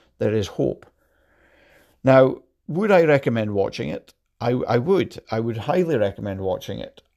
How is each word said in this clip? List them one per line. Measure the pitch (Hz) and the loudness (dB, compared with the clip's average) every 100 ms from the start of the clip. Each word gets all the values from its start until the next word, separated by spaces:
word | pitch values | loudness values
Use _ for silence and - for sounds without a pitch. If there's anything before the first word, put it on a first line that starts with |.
| _ - | _ -6
There | 113 | -2
is | 110 95 | -2 -4
hope. | - 139 - - _ _ _ _ _ _ _ _ _ _ _ 131 | -4 -4 -6 -12 _ _ _ _ _ _ _ _ _ _ _ 4
Now, | 131 135 - - _ - | 6 6 2 -10 _ -8
would | 156 214 | -2 4
I | 185 | 4
recommend | 160 143 135 117 107 | 6 4 2 -2 -2
watching | 101 - - 95 | -2 -2 -4 -8
it? | - - _ _ _ | -10 -12 _ _ _
I, | 120 127 - | -4 -2 0
I | 120 | -2
would. | 151 190 101 - - | 2 0 0 -8 -8
I | 113 | -6
would | 117 110 | -4 -4
highly | 139 180 165 131 | -2 -2 0 0
recommend | 101 - 104 98 | -2 -2 -8 -6
watching | 95 90 - 101 | -4 -6 -8 -12
it. | - - _ | -14 -18 _